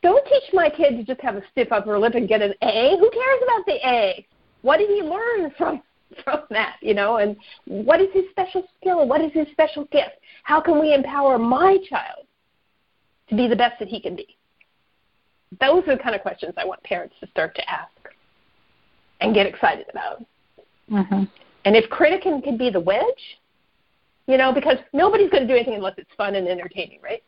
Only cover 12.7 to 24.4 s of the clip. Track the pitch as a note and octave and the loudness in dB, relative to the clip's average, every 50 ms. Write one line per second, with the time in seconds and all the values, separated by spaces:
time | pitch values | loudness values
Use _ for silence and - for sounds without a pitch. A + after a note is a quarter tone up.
12.7 | _ _ _ _ _ _ _ _ _ _ _ _ - G#3 B3 A#3+ A#3 G#3+ A#3+ A#3 | _ _ _ _ _ _ _ _ _ _ _ _ -2 0 0 0 2 2 0 0
13.7 | A#3 - A3 F#3 A3 G3+ - F#3 F3+ E3+ - _ _ _ _ _ _ _ _ _ | 0 -4 -12 -10 -10 -10 -10 -10 -12 -12 -14 _ _ _ _ _ _ _ _ _
14.7 | _ _ _ _ _ _ _ _ _ _ _ _ _ _ _ _ - - C4+ C4+ | _ _ _ _ _ _ _ _ _ _ _ _ _ _ _ _ -6 -2 2 4
15.7 | D4+ F4+ F4 D#4+ C4+ B3+ - B3 A3 G3 - G3+ - - - E3 F3 - E3+ F#3 | 4 4 4 2 -2 -2 -2 -6 -6 -6 -6 -8 -10 -10 -12 -12 -8 -8 -8 -8
16.7 | F#3 - _ - G3 F3 E3+ - _ _ - - _ - D#3+ D#3+ - - - - | -8 -10 _ -8 -8 -8 -8 -12 _ _ -20 -10 _ -4 -4 -4 -6 -10 -8 -8
17.7 | F3 - D#3 - _ _ _ - _ _ _ _ _ _ _ _ _ _ _ _ | -8 -10 -10 -14 _ _ _ -20 _ _ _ _ _ _ _ _ _ _ _ _
18.7 | _ _ _ _ _ _ _ _ _ _ F3+ G#3+ A3+ G#3 G3 F#3+ - - - F3+ | _ _ _ _ _ _ _ _ _ _ -2 0 2 2 2 0 -2 0 0 0
19.7 | D#3 - - - - G3 - - - - A#3 _ _ _ _ _ _ _ _ _ | 0 0 -10 -14 -14 -12 -10 -10 -12 -12 -18 _ _ _ _ _ _ _ _ _
20.7 | _ _ _ _ A3 G3+ F#3+ F#3+ G3 G3 G3 G3 _ _ _ _ _ _ _ G3 | _ _ _ _ -2 -2 0 0 0 -2 -2 -4 _ _ _ _ _ _ _ 4
21.7 | G#3 A3+ A3 A3 - - F4+ D4+ F4 F#4+ - F#4+ D#4 C#4 - C#4 A#3 A3 B3+ B3 | 4 4 4 2 -2 2 2 2 2 2 -2 -2 -2 -2 -4 -6 -4 -2 -2 -2
22.7 | G3 F#3+ E3 E3+ G3 A3+ D#4+ A#4 C5+ - - - - _ _ _ _ _ _ _ | -2 -2 -2 0 -2 0 0 -2 -4 -6 -8 -20 -20 _ _ _ _ _ _ _
23.7 | _ _ _ _ _ _ _ _ _ _ _ - C4 C4 | _ _ _ _ _ _ _ _ _ _ _ 0 2 2